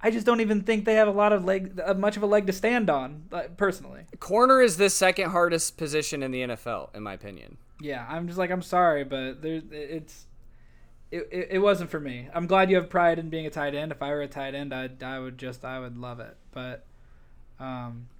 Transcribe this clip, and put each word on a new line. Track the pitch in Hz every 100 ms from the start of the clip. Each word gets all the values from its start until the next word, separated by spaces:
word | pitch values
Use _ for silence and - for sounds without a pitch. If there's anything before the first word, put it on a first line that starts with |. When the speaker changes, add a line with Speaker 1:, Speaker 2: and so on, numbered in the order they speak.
Speaker 1:
I | 226
just | 226
don't | 240 233
even | 214 208
think | 208 220
they | 220
have | 220 208
a |
lot | 202 208
of | 208
leg, | 180 190 185 180
uh, | 170
much | 190 208 208
of |
a | 208
leg | 208 196
to |
stand | 190 220 247 196
on, | 139 127 151 -
uh, | 170 165 170
personally. | 196 175 135 131 165 -
Speaker 2:
Corner | - 208 254 262
is | 240 165
the | 196
second | - 185 185 180
hardest | 180 175 165 - -
position | 156 151 147 147
in | 135
the | 127
N | 123
F | 113 120
L, | 101 67
in | 104
my | 104
opinion. | 95 101 87 55 - - -
Speaker 1:
Yeah, | 147 131 117
I'm | 160 175
just | 175
like, | 180
I'm | 180
sorry, | 175 180 175 147
but | 135 135 131 131
there, | 156 160 -
it's, | 151 143 165 156 - - - - - - - - - -
it, | 170 -
it, | 180 175
it | 190
wasn't | 202 190 170
for | 156
me. | 143 123 123
I'm | 170 170
glad | 190 190
you | 185
have | 165
pride | 180 170 165
in | 165
being | 160 156
a |
tight | 156 143
end. | 143 156
If | 147
I | 143
were | 147
a | 143
tight | 143 135
end, | 139 143
I, | 131 131 131
I | 131 135
would | 131 127
just, | 127 123
I | 127 131
would | 127 120
love | 123 120
it. | 113 - -
But, | 131 127 - - - - - - - - -
um, | 131 127 120 120 120 -